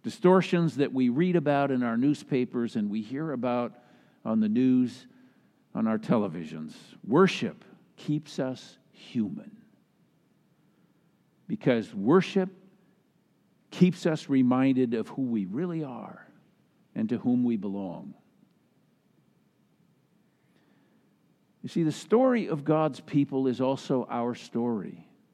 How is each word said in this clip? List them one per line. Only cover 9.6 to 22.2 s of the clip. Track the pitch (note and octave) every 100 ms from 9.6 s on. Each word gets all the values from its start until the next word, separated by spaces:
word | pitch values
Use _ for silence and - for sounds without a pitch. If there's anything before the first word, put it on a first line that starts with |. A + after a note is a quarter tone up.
| _ _ _ _ _ _ _ _ _ _ _ _ _ _ _ _ _ _ -
because | - - A#2 G2+
worship | G2+ G2+ F3+ F3+ G3 F#3 - - _ _ _ _ _ _ _ _ _ _
keeps | - F3+ F3 F3
us | D3+ -
reminded | C3+ B2 B2+ C3+ C3 B2
of | A#2 G#2
who | -
we | B2+ A2+ F#2
really | A2+ F3+ E3
are | C#3+ A#2 G2 F2 - _ _ _ _ _ _ -
and | A2
to | A#2
whom | B2 B2
we | B2 A2
belong. | G2+ G2 F#2+ D#2+ C#2 - _ _ _ _ _ _ _ _ _ _ _ _ _ _ _ _ _ _ _ _ _ _ _ _ _ _ _ _ _ _ _ _ _ _
You | B2
see, | -
the | D#3
story | D3 - A3